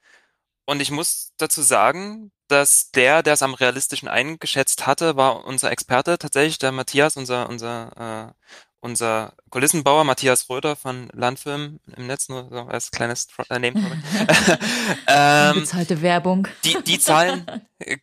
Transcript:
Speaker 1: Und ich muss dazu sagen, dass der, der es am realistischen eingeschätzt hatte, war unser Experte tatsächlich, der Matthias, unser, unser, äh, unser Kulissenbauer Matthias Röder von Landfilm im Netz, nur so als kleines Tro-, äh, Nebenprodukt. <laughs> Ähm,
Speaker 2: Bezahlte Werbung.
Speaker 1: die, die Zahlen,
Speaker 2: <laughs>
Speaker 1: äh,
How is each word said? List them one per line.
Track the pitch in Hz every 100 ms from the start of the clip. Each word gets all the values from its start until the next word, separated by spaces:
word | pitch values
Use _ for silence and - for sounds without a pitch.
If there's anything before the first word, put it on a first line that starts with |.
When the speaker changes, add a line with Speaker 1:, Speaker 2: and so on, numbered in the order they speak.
| _ _ _ _ _ _
Speaker 1:
Und | - 143
ich | 139
muss | 147 185 - - -
dazu | 160 -
sagen, | 156 113 113 165 202 220 214 _ -
dass | 143 143 - -
der, | 131 127 160
der | 156
es | 147
am | 135
realistischen | 127 127 127 - 135 127
eingeschätzt | 113 139 160 - 139 131 - -
hatte, | 143 165 139
war | 131 117
unser | - 131 -
Experte | - - 127 170 175
tatsächlich, | 147 139 156 156
der | 135
Matthias, | 131 127 139 151 139
unser, | 127 123 117
unser, | 120 117 117 117 - 117 110 113
äh, | _ _ - _ _
unser | - 117 117 110 110 - _
Kulissenbauer | 127 147 170 139 151
Matthias | 151 127 135 123 -
Röder | 127 151 147
von | 131 127 123
Landfilm | 117 123 131 147 143 147 151 - -
im | 123
Netz, | 135 -
nur | 131 127
so | 120
als | 120 120 -
kleines | - 117 120 -
Tro-, | - -
äh, | 123
Nebenprodukt. | 123 208 185 160
<laughs> | 147 202 214 165 208 160 226 240 220 147 -
Ähm, | 143 143 147 147 147
Speaker 2:
Bezahlte | 151 180 165 165
Werbung. | 175 175 180 185 196 -
Speaker 1:
die, | 160 359 165
die | 175
Zahlen, | - 160 175 180 175 226
Speaker 2:
<laughs> | - -
Speaker 1:
äh, | - 139